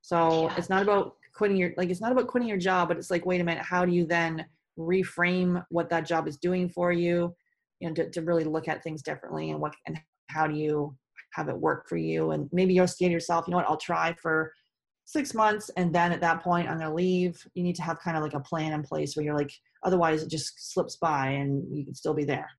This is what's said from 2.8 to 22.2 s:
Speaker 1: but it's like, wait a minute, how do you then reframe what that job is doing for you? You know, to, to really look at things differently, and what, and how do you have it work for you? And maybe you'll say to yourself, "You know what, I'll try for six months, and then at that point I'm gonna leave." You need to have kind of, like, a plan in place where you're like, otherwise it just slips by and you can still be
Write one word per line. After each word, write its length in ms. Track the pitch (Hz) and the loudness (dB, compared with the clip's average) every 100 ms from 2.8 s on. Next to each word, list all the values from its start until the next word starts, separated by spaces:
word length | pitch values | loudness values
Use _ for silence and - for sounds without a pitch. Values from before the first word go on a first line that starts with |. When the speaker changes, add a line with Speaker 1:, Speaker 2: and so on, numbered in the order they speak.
| 170 | 2
Speaker 1:
but 80 | 165 | 0
it's 140 | 170 | 0
like, 160 | 175 175 | -2 0
wait 160 | 185 | 0
a 20 | |
minute, 180 | 170 165 | 0 -2
how 220 | - 180 | -2 2
do 80 | 180 | 4
you 140 | 175 165 | 4 2
then 400 | 170 165 160 160 _ _ - | 2 0 -2 -10 _ _ -10
reframe 880 | 165 185 180 - 175 180 180 175 - | 0 0 0 0 0 2 2 0 -2
what 220 | 170 170 | -2 0
that 160 | 170 160 | -2 0
job 200 | 165 160 | -2 -2
is 120 | 143 | -4
doing 300 | 175 180 180 | -2 0 -2
for 240 | 175 175 | 0 0
you? 420 | 175 170 175 175 175 _ _ _ _ | 2 2 2 0 -6 _ _ _ _
You 80 | 170 | -6
know, 60 | |
to, 160 | 160 160 | -4 -4
to 120 | - | -4
really 220 | 160 170 | 0 2
look 240 | 156 156 156 | 2 -2 -2
at 140 | 151 | -4
things 200 | 165 156 | -6 -8
differently, 480 | 139 143 - 156 156 | -8 -8 -8 -6 -6
and 100 | 156 | -4
what, 140 | 151 - - | -6 -8 -12
and 140 | 160 _ _ _ | -12 _ _ _
how 160 | 156 156 | -2 0
do 80 | |
you 420 | 151 151 151 147 135 _ - - | 0 0 0 -2 -8 _ -20 -14
have 160 | - 147 | -8 -6
it 60 | - | -2
work 320 | 156 151 - | 0 -2 -4
for 100 | 170 | -4
you? 320 | 160 160 160 | -2 -2 -2
And 180 | 156 143 | -2 -2
maybe 200 | 175 185 | 2 4
you'll 140 | 185 180 | 6 4
say 200 | - 180 | 4 0
to 60 | |
yourself, 340 | 170 - 170 170 | 0 0 0 2
"You 60 | |
know 60 | 175 | 0
what, 80 | 151 | 0
I'll 100 | 156 | -2
try 380 | - 165 165 | -2 0 0
for 380 | 170 165 160 156 - _ _ _ _ - | -2 -2 0 -2 -8 _ _ _ _ -6
six 280 | 311 262 | -4 -2
months, 360 | 226 214 208 208 - | 2 2 2 -4 -2
and 160 | 175 | 2
then 200 | 170 175 | 4 2
at 80 | 170 | 2
that 200 | 170 165 | 2 0
point 260 | 180 175 170 | 2 0 0
I'm 100 | 160 | -4
gonna 160 | 160 | -4
leave." 480 | 156 185 180 180 170 - | 0 2 2 0 -2 -12
You 80 | - | -4
need 140 | 180 175 | -2 -2
to 60 | |
have 160 | 165 160 | -2 -2
kind 180 | 175 160 | -2 -2
of, 60 | |
like, 120 | 151 | -2
a 60 | 147 | -4
plan 320 | 135 165 156 | -4 -4 -2
in 80 | 156 | -4
place 340 | 151 156 147 156 | -4 -4 -4 -2
where 80 | |
you're 120 | 151 147 | -2 0
like, 160 | 147 - _ _ | -2 -6 _ _
otherwise 400 | - 180 165 156 | 0 4 4 2
it 80 | 160 | -2
just 420 | 160 - - - | -6 -6 -12 -6
slips 240 | - 170 - | -2 -2 -2
by 320 | 165 147 135 | 0 0 0
and 480 | 139 139 139 - 143 | 0 0 -2 -2 -8
you 80 | |
can 100 | 135 | -8
still 200 | 131 156 | -6 -2
be 100 | 151 | -2